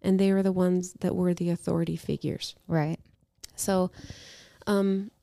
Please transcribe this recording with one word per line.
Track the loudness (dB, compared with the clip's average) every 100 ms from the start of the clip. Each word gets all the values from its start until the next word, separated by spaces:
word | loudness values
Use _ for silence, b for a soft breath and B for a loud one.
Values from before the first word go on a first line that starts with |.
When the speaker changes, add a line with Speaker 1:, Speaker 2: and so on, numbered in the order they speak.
Speaker 1:
And | 0 4
they | 4
were | 4
the | 2
ones | 2 2 2 -2 -4
that | -2 0
were | 0
the | 2 0
authority | -2 -2 -2 -2 -4
figures. | -4 -4 -4 -6 -10 -12 -4
Speaker 2:
Right. | -2 0 -4 _ _ _ _ -18 -6
Speaker 1:
So, | 0 0 0 B B B B B B B -2
um, | 2 2 0 -4 -12